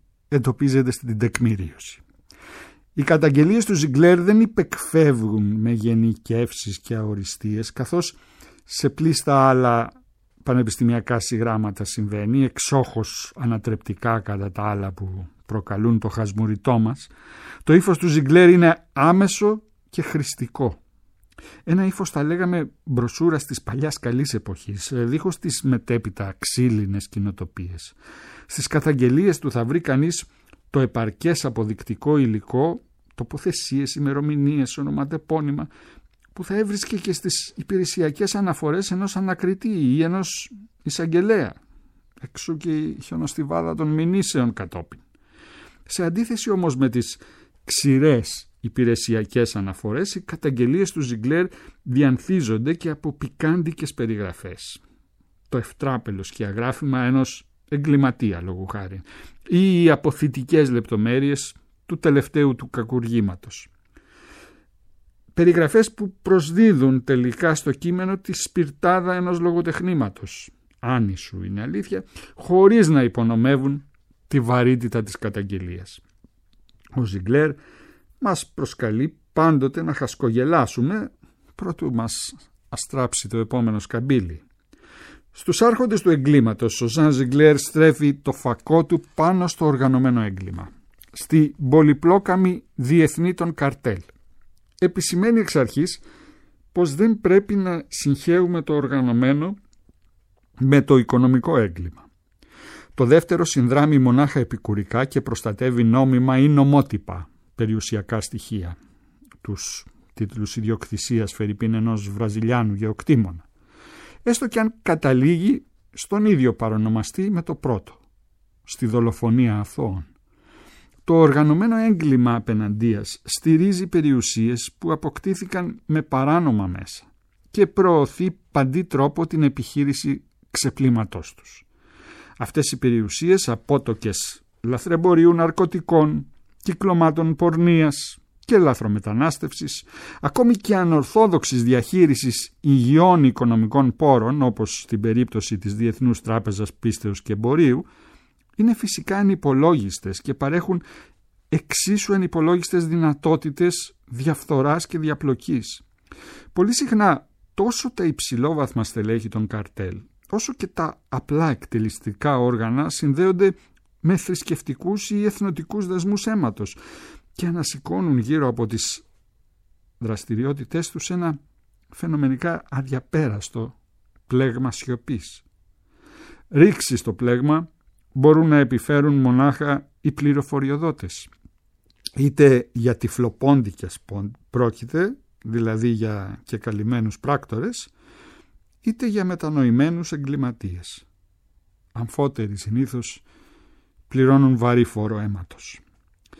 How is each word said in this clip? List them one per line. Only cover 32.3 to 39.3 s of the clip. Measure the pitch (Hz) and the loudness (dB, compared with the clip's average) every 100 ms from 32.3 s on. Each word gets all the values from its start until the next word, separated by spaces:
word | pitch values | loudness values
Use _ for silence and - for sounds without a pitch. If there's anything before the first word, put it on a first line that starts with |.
| 107 - 127 156 202 _ _ _ | 0 -2 -2 -2 -4 _ _ _
τοποθεσίες, | - 117 147 185 - - 135 135 | -12 -10 -8 -6 -6 -4 -4 -4
ημερομηνίες, | - 143 139 147 147 143 147 127 - | -4 -4 -2 -2 0 0 0 -2 -4
ονοματεπώνυμα, | 143 143 143 160 - 160 147 143 156 - - - - _ _ | -6 -6 -6 -8 -4 -4 -2 -6 -8 -14 -20 -20 -20 _ _
που | - | -14
θα | 180 196 | -6 -4
έβρισκε | 214 202 - 208 | -4 -4 -6 -8
και | 190 | -6
στις | 170 185 - - - | -6 -4 -6 -8 -14
υπηρεσιακές | - 190 180 - 160 139 196 | -6 -4 -4 -2 -2 -2 -4
αναφορές | 202 190 160 151 165 196 | -2 -2 -2 -2 -2 -4
ενός | 185 196 196 | -4 -4 -4
ανακριτή | 190 | -4